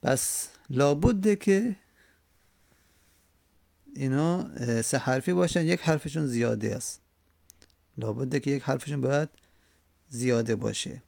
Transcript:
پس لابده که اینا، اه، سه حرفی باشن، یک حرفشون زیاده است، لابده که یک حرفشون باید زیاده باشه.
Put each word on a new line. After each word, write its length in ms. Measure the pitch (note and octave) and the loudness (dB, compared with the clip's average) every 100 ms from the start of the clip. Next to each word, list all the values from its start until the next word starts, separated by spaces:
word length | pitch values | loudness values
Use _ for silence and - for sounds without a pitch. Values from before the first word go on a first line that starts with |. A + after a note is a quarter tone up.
پس 460 | C3 C3 - - - - _ | 2 0 0 -4 -8 -14 _
لابده 640 | C3 C#3+ D3 F#3+ G#3+ G3+ G3+ | 2 4 6 4 4 2 2
که 400 | - G3 A#3 G3 _ _ _ _ _ _ _ _ _ _ _ _ _ _ _ _ _ _ _ _ _ | 4 4 2 -4 _ _ _ _ _ _ _ _ _ _ _ _ _ _ _ _ _ _ _ _ _
اینا، 480 | C#4 C3+ C3 D#3+ F3+ | -6 -2 0 0 0
اه، 400 | - - A#2+ A#2 | -4 -6 -2 -2
سه 160 | A2+ C#3 | 0 -2
حرفی 340 | C3 C3 C3+ | 0 0 0
باشن، 340 | F3+ F3 F3 D#3+ | 0 2 2 0
یک 140 | F3 | 0
حرفشون 460 | - D#3 D#3 D3+ D3 | 2 0 0 -4 -2
زیاده 500 | A#2 A#2 A2 G#2 G#2+ | 0 0 0 -2 -4
است، 240 | - - _ _ _ _ _ - _ _ _ - | -6 -12 _ _ _ _ _ -20 _ _ _ -8
لابده 420 | A2 A2 C3 C#3 | -6 -4 -2 -2
که 100 | C3+ | 0
یک 120 | C#3 | -2
حرفشون 380 | C3+ C3+ - C#3+ | -2 -4 -2 -2
باید 280 | C3 C#3+ D3+ _ _ _ _ _ _ _ _ | 0 0 -2 _ _ _ _ _ _ _ _
زیاده 480 | A#2+ B2+ A#2 A#2 A2 | -4 2 2 2 0
باشه. 460 | A2+ G#2+ - B2+ | -2 -4 -8 -10